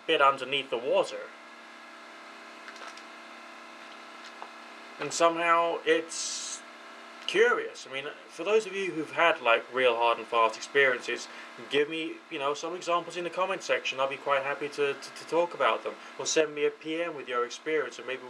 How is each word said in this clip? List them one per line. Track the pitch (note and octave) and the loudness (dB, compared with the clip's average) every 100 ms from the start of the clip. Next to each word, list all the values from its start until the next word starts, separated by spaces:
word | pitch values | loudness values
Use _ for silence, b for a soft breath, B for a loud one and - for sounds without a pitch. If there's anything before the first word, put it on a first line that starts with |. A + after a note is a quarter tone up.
| - | 2
bit | D3+ | 6
underneath | C#3 C3 B2+ C#3 C3 | 8 6 0 -4 -2
the | A#2+ | -2
water. | C3+ F#3 - G2+ - - - - - - - - - - - - - - - - - - - - - - - - - - - - - - - - - - - - - - | 2 2 2 -2 -10 -14 -18 -18 -18 -18 -18 -18 -18 -18 -18 -18 -18 -16 -16 -14 -14 -14 -16 -16 -16 -16 -16 -18 -18 -18 -16 -16 -16 -16 -16 -14 -14 -16 -18 -18 -14 -6
And | C#3+ | -4
somehow | - E3+ E3 E3+ E3+ E3+ - | 4 4 6 6 6 6 2
it's | D#3 E3 E3 - - - - - - - - - - - - | 4 4 2 -6 -6 -6 -8 -10 -14 -18 -18 -18 -18 -12 0
curious. | F#3+ A#3+ D#3+ - - B2 | 6 6 4 -2 -8 -10
I | |
mean, | C3+ D3 - - | -8 -8 -10 -14
for | - | -6
those | F3+ A3 F#3+ | 2 2 2
of | |
you | G3 F#3 | -4 -4
who've | D#3 C#3 | -4 -2
had, | D3+ E3+ - | 4 4 4
like, | A#2+ A#2 - | 4 4 4
real | B2+ B2+ A#2 | 4 4 6
hard | A#2 A#2 | 4 2
and | A2 | 2
fast | A#2 A2+ - | 4 4 2
experiences, | - C#3+ C3+ A#2+ A#2+ A#2+ - B B B A#2 | 0 4 4 2 -2 -6 -8 B B B -2
give | C#3 D3+ | 0 2
me, | D#3+ E3 - - | -2 -6 -8 -10
you | D#3 | -4
know, | C#3 | -2
some | C#3+ E3+ F3 | -2 -6 -6
examples | E3+ F3 E3+ F3 | 0 0 0 -6
in | |
the | E3+ | -4
comment | F3+ F#3 - | -2 -2 -2
section. | - B2 C3+ C3 | 0 0 0 0
I'll | C3+ | -2
be | C#3 | -2
quite | C#3+ C3+ | 0 2
happy | C#3 C#3+ D3 | 0 -4 -4
to, | - C#3+ | 0 0
to, | |
to | C3+ - - - | -2 -8 -14 0
talk | E3 E3+ | 2 2
about | - A#2+ A2 | 2 2 2
them. | G#2+ - B B | -2 -8 B B
Or | C3 | 2
send | D#3+ D3+ | 4 4
me | D3 D3 | 2 0
a | |
P | - D#3 E3 | 0 -6 -4
M | E3+ D3 | -4 -6
with | B2+ | -4
your | B2 | -2
experience, | A#2+ - D#3 D#3 B2+ - | -2 -4 -2 0 0 -6
and | A#2+ | -8
maybe | C3 | -8